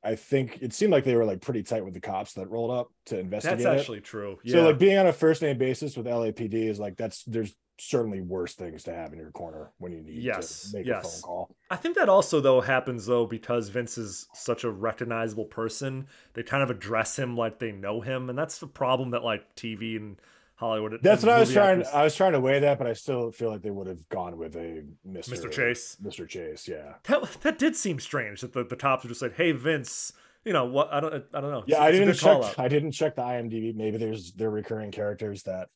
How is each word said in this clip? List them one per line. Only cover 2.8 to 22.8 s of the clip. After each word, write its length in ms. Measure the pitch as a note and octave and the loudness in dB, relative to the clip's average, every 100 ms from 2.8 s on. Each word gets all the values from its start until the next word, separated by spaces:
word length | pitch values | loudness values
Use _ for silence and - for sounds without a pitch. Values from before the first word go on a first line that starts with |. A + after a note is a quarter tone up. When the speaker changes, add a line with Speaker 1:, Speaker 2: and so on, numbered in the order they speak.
| B2 _ - | -6 _ -8
Speaker 1:
to 120 | G#2+ | -6
investigate 380 | F#2 G#2 C3+ F3+ | -4 -4 -2 0
Speaker 2:
That's 180 | A#2+ C#3 | 2 2
Speaker 1:
it. 40 | |
Speaker 2:
actually 200 | C#3+ G#2+ | 0 -8
true. 380 | G#2 A2 G2+ F#2+ | -10 -10 -10 -10
Speaker 1:
So, 120 | A#2 D#3 | -6 0
Speaker 2:
Yeah. 60 | E3 | 2
Speaker 1:
like, 120 | C#3+ | 6
being 180 | G3 G3 | 6 6
on 80 | F#3+ | 4
a 60 | |
first 300 | D3+ D#3+ D#3+ | 4 2 4
name 160 | D#3 C3 | 0 0
basis 380 | C3 B2+ D3+ C3+ | 0 -2 -6 -6
with 120 | A#2 | -4
L 160 | A#2+ | -2
A 80 | A2+ | -2
P 160 | G#2+ A2+ | -4 -4
D 180 | A2 A2+ | -2 -2
is, 140 | G#2 | -2
like, 160 | G#2 F#2 | -6 -6
that's, 260 | A2+ - | -8 -8
there's 300 | - A2+ G#2+ _ _ _ | -8 -6 -6 _ _ _
certainly 420 | - C3+ A2+ G2 | -2 -2 0 -4
worse 340 | F2+ F#2 F2 | -6 -6 -6
things 280 | - - - | -8 -12 -12
to 80 | - | -12
have 200 | E2+ E2 | -10 -10
in 60 | E2 | -14
your 100 | D#2 | -18
corner 400 | - E2+ D#2 D2+ _ | -14 -14 -14 -18 _
when 140 | F2+ | -14
you 80 | E2+ | -14
need 200 | D#2 D#2 | -14 -8
Speaker 2:
Yes, 480 | B2 G2+ A2+ - G2+ | -4 -4 -6 -12 -10
Speaker 1:
to 40 | G#2 | -8
make 80 | B2 | -4
a 60 | |
phone 80 | A2 | -4
Speaker 2:
yes. 160 | F2 - | -4 -10
Speaker 1:
call. 340 | - F2 - _ _ | -10 -10 -10 _ _
Speaker 2:
I 60 | F3+ | -6
think 180 | E4 F4 | -2 2
that 120 | C#4 | 6
also, 320 | F#3+ - D#3+ | 6 6 4
though, 200 | C#3 C3 | 6 6
happens, 460 | B2+ C3 B2+ B2 G2+ | 6 0 0 -6 0
though, 200 | A#2+ A2+ | 2 2
because 420 | A#2 - A#2+ G#2+ | -4 -2 -4 -2
Vince 280 | G#2 A#2+ - | -6 -6 -6
is 280 | G#2+ - - | -8 -10 -14
such 300 | - - A#2 | -12 -4 -2
a 60 | B2 | -2
recognizable 720 | G2 A2+ G#2+ A#2 A2+ A2+ G#2+ | -4 -4 -4 -6 -4 -4 -4
person. 640 | G#2+ - A2+ - C3+ C3 C3+ _ _ | -8 -6 -6 -4 -6 -6 -10 _ _
They 80 | - | -12
kind 220 | - C#3+ | -4 0
of 60 | C3+ | 0
address 460 | A2 G2+ A2+ A2 - | -2 -2 -2 0 -2
him 200 | C3 A#2+ | -4 -2
like 240 | A2+ G#2+ | -2 -2
they 100 | A#2+ | -8
know 300 | G2+ G2 G#2+ | -6 -6 -6
him, 280 | A2+ C3 B2+ | -4 -6 -6
and 80 | B2+ | -6
that's 220 | D#3 - | -6 -6
the 80 | D3 | -14
problem 440 | - C3 B2+ C3 | -4 0 2 0
that, 100 | A#2+ | -2
like, 320 | A#2+ G#2 - | -2 -4 -6
T 220 | - A#2 A2 | -14 -10 -8
V 180 | A2+ A2 | -6 -6
and 240 | G#2+ G2 _ _ _ _ | -8 -16 _ _ _ _
Hollywood 400 | A#2 A2 A2 A2 | -2 0 -2 2
Speaker 1:
That's 220 | F#3 G#3+ | 6 8
what 80 | A3 | 8
I 80 | A#3 | 8
was 80 | A3+ | 8
Speaker 2:
movie 100 | C4 | 8
Speaker 1:
trying, 200 | G3+ F#3 | 8 6
Speaker 2:
actors 120 | - | 4
Speaker 1:
I 100 | C#3+ | 4
was 100 | D3+ | 4
trying 180 | D3 F#3+ | 6 4
to 60 | D3+ | 6
weigh 200 | C3 C#3 | 4 4
that, 180 | C#3+ | 4
but 80 | C#3 | 2